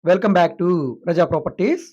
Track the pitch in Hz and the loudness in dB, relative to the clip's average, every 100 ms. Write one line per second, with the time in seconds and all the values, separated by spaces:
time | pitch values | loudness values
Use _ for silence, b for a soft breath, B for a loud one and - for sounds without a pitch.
0 | 165 185 208 180 170 - 175 175 135 117 | 2 2 2 2 2 0 -2 0 -2 -6
1 | - 170 165 160 151 - 214 339 - | -4 0 0 -2 -6 -4 -2 -2 -8